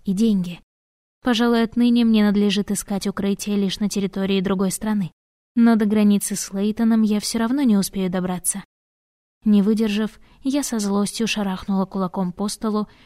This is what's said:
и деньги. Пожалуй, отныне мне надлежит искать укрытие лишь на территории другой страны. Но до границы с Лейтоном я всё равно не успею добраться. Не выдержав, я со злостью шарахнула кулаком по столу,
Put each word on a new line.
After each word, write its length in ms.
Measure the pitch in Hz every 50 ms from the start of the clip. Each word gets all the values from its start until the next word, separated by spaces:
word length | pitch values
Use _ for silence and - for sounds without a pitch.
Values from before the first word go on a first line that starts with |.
| -
и 80 | 208
деньги. 480 | 185 190 226 226 208 190 175 180 170 - _ _ _ _ _ _ _ _ _ _ _ _
Пожалуй, 400 | _ 262 240 214 240 240 233 226
отныне 420 | 233 220 - 233 240 240 240 240 233
мне 200 | 226 220 214 208
надлежит 460 | 208 202 202 202 208 185 202 196 -
искать 360 | 202 - - - 202 190 -
укрытие 500 | 202 190 - 196 196 202 - - 208 208
лишь 220 | 202 202 190 - -
на 100 | 208 196
территории 520 | - 202 196 190 - 196 190 190 196 196
другой 320 | 180 190 196 185 196 185
страны. 400 | 180 - - 214 214 208 185 156 - _ _ _ _ _ _ _ _
Но 220 | 233 233 233 233
до 80 | 214 220
границы 500 | 202 214 214 208 208 202 196 - - 202
с 160 | - - -
Лейтоном 520 | 190 196 202 214 214 - 233 220 226 220
я 180 | 220 208 214 208
всё 180 | - - - 226
равно 240 | 226 226 254 294
не 140 | 285 240 208
успею 340 | 196 185 - - 196 190 185
добраться. 540 | 180 185 180 180 180 175 - - - 196 - _ _ _ _ _ _ _ _ _ _ _ _ _ _ _ -
Не 160 | 214 208 202
выдержав, 580 | 190 208 220 214 226 214 202 208 220 202 - - - _ - _
я 200 | - 269 262 294
со 160 | 269 - 240 220
злостью 480 | 208 202 196 202 208 196 - - 226
шарахнула 580 | 214 - 214 202 196 185 180 - - 196 190 190
кулаком 480 | 185 - 190 190 175 - 196 185 180
по 160 | 175 - 196 208
столу, 400 | - - - 220 208 214 208 - - _ -